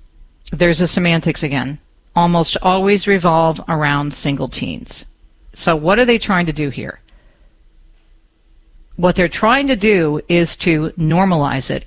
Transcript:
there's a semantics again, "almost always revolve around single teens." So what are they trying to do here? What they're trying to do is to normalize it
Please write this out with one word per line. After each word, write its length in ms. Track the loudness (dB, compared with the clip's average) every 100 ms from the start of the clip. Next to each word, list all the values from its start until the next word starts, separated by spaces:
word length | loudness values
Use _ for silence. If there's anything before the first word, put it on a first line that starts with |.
| -20 _ -20 _ -10
there's 280 | 0 2 2
a 60 | 0
semantics 560 | 0 2 2 0 -2
again, 360 | -4 -4 -6 -10 _ _ _
"almost 420 | 0 2 2 0 0
always 460 | 0 2 2 0 2
revolve 520 | 2 4 4 2 0 -4
around 460 | -2 0 0 -2
single 340 | -4 -4 -4 -4
teens." 560 | -6 -8 -8 -12 -14 -16 _ _ _ -20
So 220 | -6 -2
what 240 | 0 2 2
are 60 |
they 140 | 2 2
trying 280 | 0 0 0
to 60 |
do 180 | -2 -6
here? 300 | -6 -10 -12 _ -20 _ _ _ _ _ _ -20 _ _ _ _ _ _ _ _ -20 -16 0
What 200 | 0 2
they're 120 | -2
trying 380 | 0 0 2 0
to 80 |
do 460 | 0 2 2 2 -2 0
is 260 | 0 0 -2
to 320 | 0 0 -2
normalize 760 | -2 0 2 2 2 0 -2 -4
it 160 | -8